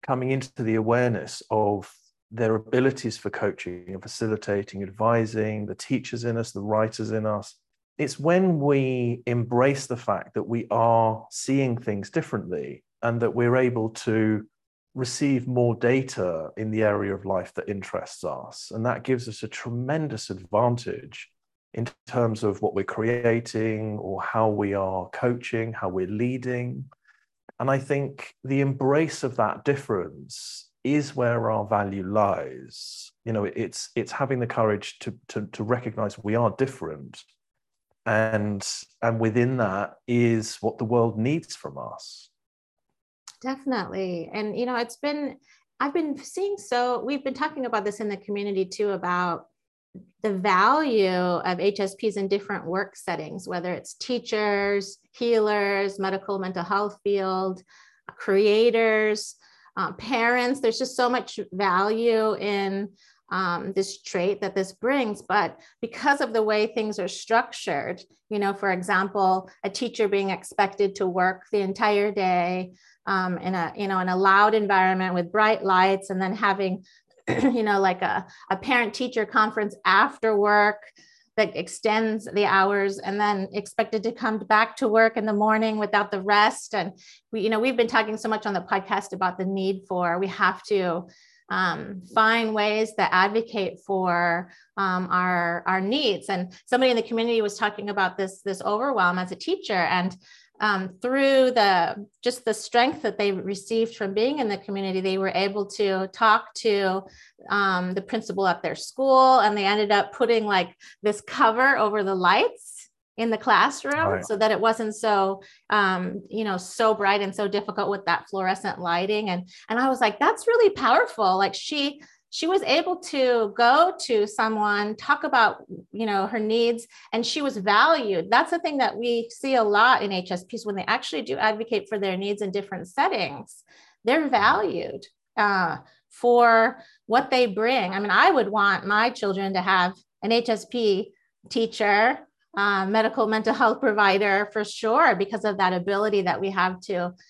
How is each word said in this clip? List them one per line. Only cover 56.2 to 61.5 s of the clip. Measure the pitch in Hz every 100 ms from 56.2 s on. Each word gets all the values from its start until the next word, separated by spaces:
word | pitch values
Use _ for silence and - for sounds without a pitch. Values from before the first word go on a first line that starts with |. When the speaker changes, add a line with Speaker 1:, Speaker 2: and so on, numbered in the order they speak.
| 196 196
Speaker 2:
mental | 185 185
health | 175 196 208 202
field, | 202 202 190 190 190 185 _ - - _ - -
creators, | - 196 208 208 233 233 226 214 214 214 - - _ _ _ -
uh, | 165
parents. | - - 247 233 247 247 269
There's | 233 226
just | 262 -
so | 247
much | 247 - - 196